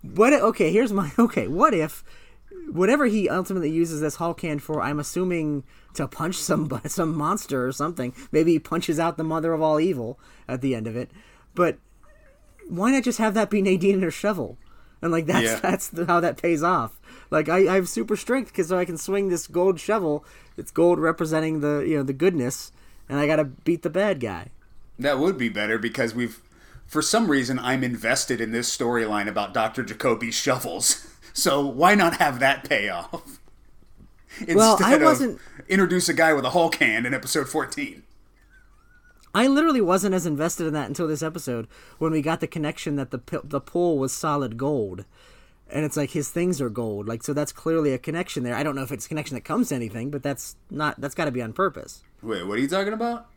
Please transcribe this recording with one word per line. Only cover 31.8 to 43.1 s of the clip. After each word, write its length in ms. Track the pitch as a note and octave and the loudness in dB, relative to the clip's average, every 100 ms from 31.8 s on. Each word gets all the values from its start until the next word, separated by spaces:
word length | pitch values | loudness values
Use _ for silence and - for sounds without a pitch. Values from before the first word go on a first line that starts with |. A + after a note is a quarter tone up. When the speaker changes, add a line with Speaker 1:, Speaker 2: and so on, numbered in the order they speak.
| F3 | 6
Speaker 2:
not 240 | G#3 E3+ - | 8 4 4
have 220 | D#3 B2 | 0 4
that 280 | C3+ C3 - | 2 2 0
payoff? 720 | B2 G2+ F2 - E3+ - - - - - - - - - - - - G3+ | 0 0 -4 -8 -12 -14 -20 -20 -20 -20 -20 -20 -20 -20 -20 -20 -12 2
Speaker 1:
Well, 260 | F3+ A3 | 6 8
I 200 | G#3 F#3+ | 6 6
Speaker 2:
Instead 80 | D4+ | 8
of 60 | D#4+ | 8
Speaker 1:
wasn't 340 | C#4+ B3+ - - - - | 6 0 -4 -16 -20 0
Speaker 2:
introduce 440 | F#3+ F3+ F3+ F3 | 2 4 2 0
a 20 | |
guy 220 | D#3 D#3+ | 2 4
with 100 | D3 | 4
a 60 | B2+ | 2
Hulk 240 | F3 E3 | 2 2
hand 320 | - B2+ A2 B2 | 2 2 2 -2
in 80 | |
episode 340 | C3 C3 D#3 C3 | -4 -2 -4 -2
fourteen. 540 | D#3 B2+ - C#3 - - - - _ _ - - _ _ - _ _ - | -4 -4 -6 -10 -12 -20 -20 -20 _ _ -20 -20 _ _ -20 _ _ -6
Speaker 1:
I 120 | G3 C4 | 2 4
literally 340 | C#4 E4 C4 | 4 4 2
wasn't 340 | F3+ F#3 G3 | 2 2 2
as 120 | F#3 E3+ | 0 0
invested 400 | C#3+ E3 - D#3+ | -2 -2 -2 -4
in 80 | |
that 140 | D3+ A#2 | -2 -4
until 200 | C#3+ E3 | -4 -4
this 140 | D3+ | -2
episode 460 | D#3+ E3+ - A#2+ A2 - - - | -4 -6 -6 -6 -8 -16 -20 -4
when 160 | D#3+ | 0
we 80 | D#3 | 0
got 200 | D3 D#3+ | 0 -2
the 60 | - | -4
connection 500 | E3 D3 - - C#3+ | -4 -6 -6 -6 -4
that 160 | C3 | -6